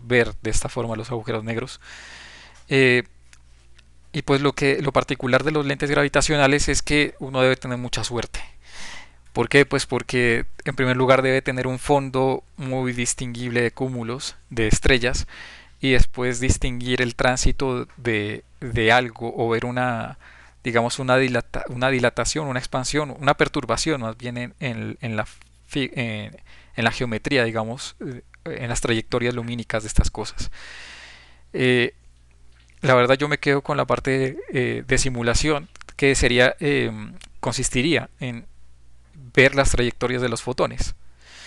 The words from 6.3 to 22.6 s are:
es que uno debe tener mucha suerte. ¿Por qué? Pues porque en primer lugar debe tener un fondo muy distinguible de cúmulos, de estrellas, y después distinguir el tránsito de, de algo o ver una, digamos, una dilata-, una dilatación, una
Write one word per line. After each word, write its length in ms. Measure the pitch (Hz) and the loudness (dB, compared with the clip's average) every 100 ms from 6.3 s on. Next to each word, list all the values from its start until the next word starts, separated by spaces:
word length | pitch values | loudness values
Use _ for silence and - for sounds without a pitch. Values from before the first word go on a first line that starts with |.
| 147 135 143 143 | 4 4 4 2
es 140 | 135 | -2
que 320 | - 147 143 - | 2 2 2 -2
uno 240 | 131 131 | -6 2
debe 140 | 131 127 | 2 2
tener 220 | 131 123 | -4 -8
mucha 260 | 123 - | -6 -6
suerte. 360 | - 117 113 - - - - - - - - - - | -4 -6 -6 -8 -12 -16 -18 -14 -12 -12 -16 -20 -6
¿Por 160 | - 117 | -4 4
qué? 180 | 143 143 | 4 4
Pues 200 | 139 - | 2 -2
porque 600 | 123 - 127 123 117 - - | -4 -2 0 2 2 -2 -6
en 120 | - 135 | -6 -2
primer 200 | 127 127 | 0 4
lugar 260 | 127 131 | 6 8
debe 200 | 131 131 | 6 0
tener 240 | 135 127 127 | 0 -2 -4
un 140 | 127 | -4
fondo 640 | - 143 135 131 131 135 - - | 0 0 2 0 0 0 -6 -12
muy 360 | 135 131 127 | -6 -4 -4
distinguible 680 | 123 120 - 127 120 123 120 | -2 -4 -4 -8 -6 -4 0
de 100 | 117 | -2
cúmulos, 640 | - 131 123 113 127 - - - | -2 -4 -4 -6 -8 -10 -14 -8
de 180 | 117 110 | -2 2
estrellas, 580 | - - 127 120 135 - - - - - - | 4 6 4 4 0 -4 -10 -18 -20 -20 -4
y 100 | 135 | 4
después 480 | 123 - - 123 120 | 8 6 4 -2 0
distinguir 640 | 131 - 135 123 123 123 | 0 0 -2 -2 -2 0
el 140 | 123 - | 0 2
tránsito 720 | 127 127 139 123 135 123 123 - | 0 4 2 2 0 -2 -6 -6
de, 480 | 120 107 104 110 - - | -2 -2 -2 -6 -12 -12
de 320 | 127 117 110 | -4 2 6
algo 420 | 123 123 110 117 - | 6 4 -4 -8 -2
o 120 | 117 | 0
ver 180 | 113 123 | 0 -2
una, 520 | 123 127 117 113 139 - - - - | -2 -2 -2 -8 -12 -20 -20 -20 -10
digamos, 380 | 127 117 117 - | 0 2 2 0
una 160 | 127 127 | 2 4
dilata-, 480 | 131 120 - 123 - | 4 0 -4 -8 -8
una 220 | 127 127 | -2 0
dilatación, 560 | 131 120 - 113 151 147 | 2 2 0 -2 -2 -4
una 140 | 127 | -4